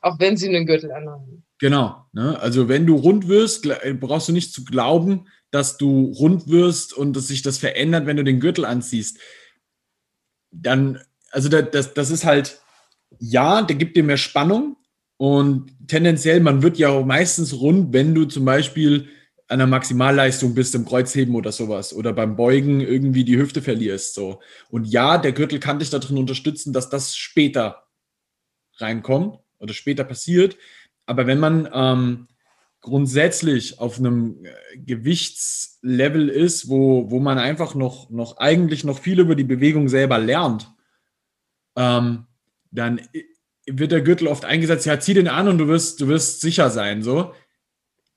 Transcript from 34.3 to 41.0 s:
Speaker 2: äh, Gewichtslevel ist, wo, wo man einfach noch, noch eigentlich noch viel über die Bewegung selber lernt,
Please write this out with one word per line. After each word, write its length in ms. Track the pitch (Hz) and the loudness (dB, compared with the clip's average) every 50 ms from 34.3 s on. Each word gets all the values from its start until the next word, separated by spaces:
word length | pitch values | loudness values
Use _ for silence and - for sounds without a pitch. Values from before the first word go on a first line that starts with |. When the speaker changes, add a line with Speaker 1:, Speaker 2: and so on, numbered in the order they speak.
| - - 87 | -6 -10 -18
Speaker 2:
äh, 320 | 80 58 50 - - - | -20 -20 -20 -20 -20 -20
Gewichtslevel 1500 | 131 131 131 123 113 113 147 175 165 - - - - - - - - - - _ _ - 127 127 123 135 151 151 160 151 139 | -20 -10 -8 -8 -6 -2 -2 -2 -2 -2 -8 -8 -10 -10 -8 -8 -10 -12 -14 _ _ -6 -4 0 2 2 2 2 2 0 0
ist, 400 | 131 143 165 175 170 - - 123 | 2 2 0 0 0 -2 -6 -2
wo, 420 | 135 135 135 135 131 123 117 104 | 0 2 4 4 4 2 2 0
wo 80 | 120 127 | -2 -2
man 200 | 139 143 135 131 | 0 0 0 0
einfach 360 | 120 135 156 151 170 - - | 0 -2 -2 -4 -6 -6 -4
noch, 360 | 139 131 123 - - - _ | -4 -4 -4 -6 -8 -18 _
noch 260 | 113 117 117 - - | -10 -10 -10 -10 -8
eigentlich 480 | - 127 147 165 180 175 156 156 131 - | -2 2 2 4 4 2 0 -2 -4 -4
noch 140 | 143 135 - | -6 -6 -4
viel 180 | - 180 190 180 | -4 -2 2 4
über 160 | 175 165 160 | 4 4 4
die 100 | 143 135 | 0 0
Bewegung 440 | 131 131 123 139 151 151 156 147 131 | -2 0 2 2 2 2 2 0 2
selber 300 | 127 135 135 131 123 113 | 2 2 2 2 2 0
lernt, 520 | 110 113 135 170 175 135 110 107 - - _ _ _ _ _ _ | 2 0 0 0 0 -2 -2 -4 -8 -12 _ _ _ _ _ _